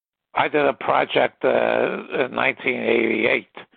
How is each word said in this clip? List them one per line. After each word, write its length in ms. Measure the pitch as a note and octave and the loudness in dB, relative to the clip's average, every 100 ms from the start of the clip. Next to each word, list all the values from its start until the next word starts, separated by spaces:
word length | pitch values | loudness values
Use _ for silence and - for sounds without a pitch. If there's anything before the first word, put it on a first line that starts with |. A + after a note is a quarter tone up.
| _ _ _ - | _ _ _ -4
I 120 | C#3+ | -2
did 180 | D3 C#3 | 2 0
a 80 | |
project, 680 | B2 - C3+ C#3 D3 B2 - | 0 -2 0 0 0 0 0
uh, 840 | C3+ A#2+ A2+ A2+ B2+ - A3 D#3 B2+ | 0 2 2 2 0 -4 -6 -4 -2
in 100 | A#2 | 0
nineteen 460 | B2+ B2+ C3 B2 | -2 -2 -4 -2
eighty-eight. 680 | A2+ A#2 A2+ A2 A#2 C3 - - - | 0 2 2 0 0 0 -4 -16 -20